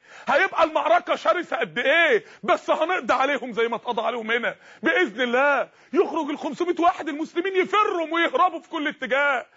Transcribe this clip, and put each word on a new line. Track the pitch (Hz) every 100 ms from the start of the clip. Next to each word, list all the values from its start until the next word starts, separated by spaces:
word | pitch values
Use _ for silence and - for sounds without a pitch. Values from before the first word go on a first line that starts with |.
| _ - -
هيبقى | 277 381 320
المعركة | 320 311 294 339 -
شرسة | 294 302 339 330 240
قد | 208 156
ايه، | 247 320 330 226 - -
بس | 330 339 -
هنقضي | 302 311 359 269
عليهم | 262 269 285 254
زي | 214 233
ما | 226
اتقضى | - 233
عليهم | 226 240 220
هنا | 240 220 165 - -
بإذن | 226 339 339 202
الله. | 240 240 285 277 185 _ _
يخرج | 285 311 330 285
الخمسمية | 294 294 254 349 349
واحد | 339 370 302
المسلمين | 294 311 330 370 370
يفروا | 370 392 427 370 320
ويهربوا | 330 330 - 370 320
في | -
كل | 330 294
اتجاه، | - 240 262 285 262 -